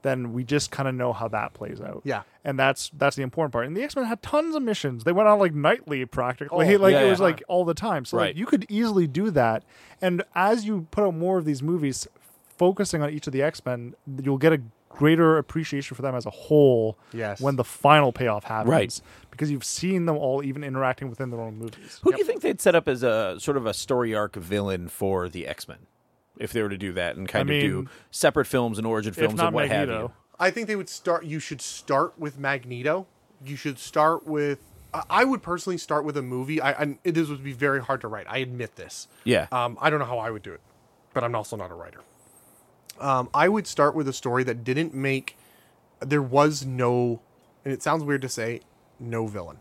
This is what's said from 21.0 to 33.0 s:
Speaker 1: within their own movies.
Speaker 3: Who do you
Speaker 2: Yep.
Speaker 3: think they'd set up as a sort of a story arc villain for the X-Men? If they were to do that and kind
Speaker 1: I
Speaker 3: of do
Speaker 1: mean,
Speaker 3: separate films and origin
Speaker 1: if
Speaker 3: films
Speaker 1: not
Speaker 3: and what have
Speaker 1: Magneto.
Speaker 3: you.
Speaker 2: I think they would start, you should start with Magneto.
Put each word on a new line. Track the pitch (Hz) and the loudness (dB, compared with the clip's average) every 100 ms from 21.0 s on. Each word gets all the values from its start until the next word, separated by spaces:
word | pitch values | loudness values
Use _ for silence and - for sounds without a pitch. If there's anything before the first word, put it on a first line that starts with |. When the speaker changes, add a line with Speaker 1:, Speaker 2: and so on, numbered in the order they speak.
| 139 | -8
Speaker 1:
within | 113 131 | -8 -8
their | 117 | -6
own | 113 110 | -10 -10
movies. | 113 107 - - | -12 -14 -20 -16
Speaker 3:
Who | - | -12
do | - | -6
you | |
Speaker 2:
Yep. | 392 | -4
Speaker 3:
think | 466 | -4
they'd | - - | -4 0
set | - | 4
up | 170 - | 4 2
as | 127 | 0
a | 123 110 98 90 | 2 2 0 -4
sort | - 139 | -4 -2
of | |
a | 113 | -2
story | - - 127 117 | -6 0 0 0
arc | 107 104 101 | -2 -4 -6
villain | 85 104 101 92 87 | -4 -2 0 -4 -6
for | - 98 95 90 | -4 0 0 -2
the | 87 73 | -8 -10
X-Men? | 76 - - _ _ _ _ _ - | -10 -12 -18 _ _ _ _ _ -10
If | 107 | -6
they | 117 | -2
were | 104 | -2
to | 98 | -4
do | 98 | -6
that | 90 85 | -4 -4
and | 71 92 | -4 -4
kind | 107 139 | -2 0
Speaker 1:
I | |
Speaker 3:
of | 147 | 2
do | 98 92 | 0 -2
Speaker 1:
mean, | 131 - _ | -8 -14 _
Speaker 3:
separate | - 156 147 127 | 2 2 2 0
films | 131 120 107 | 0 0 -2
and | |
origin | 113 110 107 | -2 -2 -2
Speaker 1:
if | 95 | -2
Speaker 3:
films | 110 - | -2 2
Speaker 1:
not | - | 0
Speaker 3:
and | |
what | 151 143 | 0 0
have | 107 127 | 0 0
Speaker 1:
Magneto. | 110 120 | -4 -8
Speaker 3:
you. | - _ - | -12 _ -2
Speaker 2:
I | 185 | 0
think | 185 214 | 0 -4
they | |
would | 208 180 | -4 -6
start, | - - 165 | -6 -2 -2
you | 160 151 | -2 -8
should | - 139 | -8 -10
start | - - - 139 170 - | -10 -12 0 0 0 -4
with | 151 135 | -10 -6
Magneto. | 139 139 123 123 135 180 | -4 -4 -6 -4 -2 -2